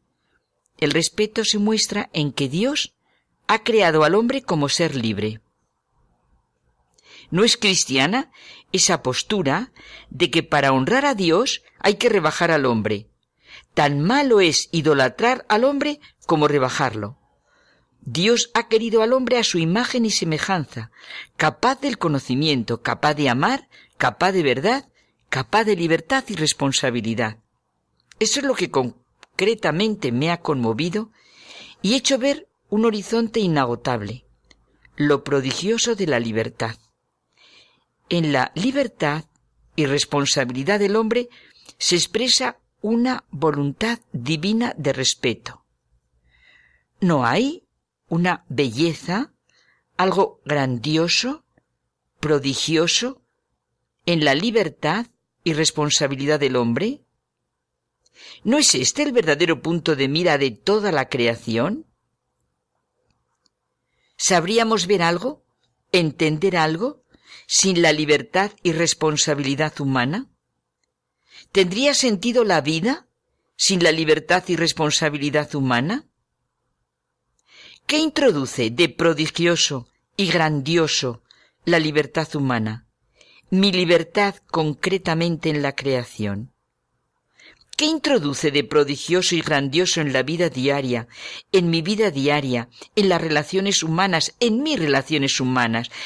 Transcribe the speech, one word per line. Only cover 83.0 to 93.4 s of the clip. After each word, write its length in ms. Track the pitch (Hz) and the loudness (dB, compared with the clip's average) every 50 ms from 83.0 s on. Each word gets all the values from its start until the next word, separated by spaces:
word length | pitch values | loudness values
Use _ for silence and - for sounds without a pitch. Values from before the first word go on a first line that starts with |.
| _ _ _ _ _ _ _ _ _ _ | _ _ _ _ _ _ _ _ _ _
Mi 200 | - 185 196 202 | 0 2 2 2
libertad 640 | 185 185 180 165 175 165 165 - - 208 202 202 190 - _ _ | 2 2 2 4 4 2 2 0 0 0 0 0 -2 -6 _ _
concretamente 1000 | - 165 156 156 147 - - 180 185 190 - - 160 160 170 170 165 151 - 165 | -4 -2 -2 -2 -2 -4 -2 -2 -2 -2 -2 -2 -2 0 0 -2 -2 -2 -2 -2
en 100 | 151 147 | -2 -2
la 140 | 143 139 139 | -2 -4 -4
creación. 800 | - 139 139 131 127 120 - - - 107 101 101 101 113 127 _ _ _ _ _ _ _ _ _ _ _ _ _ _ _ _ _ _ - - - _ _ _ - - | -4 -4 -2 -2 -2 -4 -6 -8 -8 -6 -6 -6 -8 -10 -14 _ _ _ _ _ _ _ _ _ _ _ _ _ _ _ _ _ _ -20 -20 -20 _ _ _ -6 -2
¿Qué 80 | 294 | -2
introduce 640 | 302 320 302 - 302 277 233 151 143 139 - - 156 | -2 0 -2 0 0 2 2 2 0 -2 -2 -2 0
de 140 | 135 143 127 | 0 0 -2
prodigioso 720 | - - 151 143 139 143 - - - 165 185 180 - 180 | 2 2 2 2 2 0 -6 -4 -2 0 0 0 0 0
y 60 | 165 | -2
grandioso 600 | 156 - 156 139 139 139 131 165 180 175 - 170 | 0 0 0 0 0 0 0 0 0 0 0 0
en 100 | 156 143 | -2 0
la 120 | 127 131 127 | 0 0 0
vida 260 | 131 165 165 180 165 | 0 -2 -2 -2 -2
diaria, 580 | 127 131 127 139 139 143 135 127 120 117 113 - - - - - - - - _ | -2 0 0 0 0 0 -2 -2 -4 -4 -6 -8 -14 -18 -18 -16 -16 -16 -6 _
en 180 | - 190 175 170 | 2 2 2 2
mi 140 | 165 165 160 | 0 0 0
vida 260 | 175 220 208 220 196 | -2 0 0 0 0
diaria, 600 | 147 139 135 143 147 147 139 131 123 120 113 - _ - - - _ | 0 0 0 2 2 0 0 -2 -2 -4 -4 -6 _ -20 -20 -4 _
en 140 | - 202 190 | 2 2 2
las 120 | 180 165 | 2 2
relaciones 600 | 160 160 143 147 | 0 0 0 -2